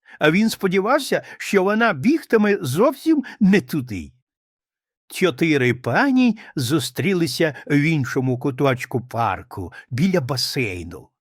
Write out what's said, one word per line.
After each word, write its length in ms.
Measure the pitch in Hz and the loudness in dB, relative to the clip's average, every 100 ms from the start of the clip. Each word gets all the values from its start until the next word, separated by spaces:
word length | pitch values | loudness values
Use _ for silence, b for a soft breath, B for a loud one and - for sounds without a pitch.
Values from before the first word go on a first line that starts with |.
| B B | B B
а 120 | 151 | 2
він 200 | 180 220 | 4 2
сподівався, 720 | - 196 190 202 294 269 175 B B | 0 0 0 2 0 0 -4 B B
що 260 | - 196 | -2 2
вона 280 | 185 214 233 | 2 2 0
бігтиме 640 | 147 175 320 - 226 208 202 | 2 0 0 2 2 4 2
зовсім 640 | 151 139 269 277 320 311 B B | 0 2 2 2 0 0 B B
не 200 | 190 196 | 4 4
туди. 520 | - 160 127 95 71 _ _ _ _ _ _ _ _ _ _ | 2 -6 -6 -8 -10 _ _ _ _ _ _ _ _ _ _
Чотири 600 | - 180 131 170 147 123 | -2 -2 0 0 2 0
пані 640 | 123 - 147 277 254 247 B B - | 0 -2 0 2 4 2 B B -6
зустрілися 960 | 123 156 - - 151 185 165 - 160 127 - | -2 -2 -2 -4 -2 0 -2 0 -2 -4 -2
в 100 | 143 | 0
іншому 640 | 147 156 123 139 131 123 | 2 0 -2 -2 -2 -2
куточку 600 | 143 127 139 127 - 123 | -4 -2 -2 -2 -4 -6
парку, 720 | - 117 113 87 - - 87 B B | -6 -4 -4 -4 -10 -12 -12 B B
біля 300 | 120 190 180 | -2 0 0
басейну. 880 | 127 135 - 147 113 90 82 78 - _ | -2 -4 -4 -4 -4 -6 -12 -16 -20 _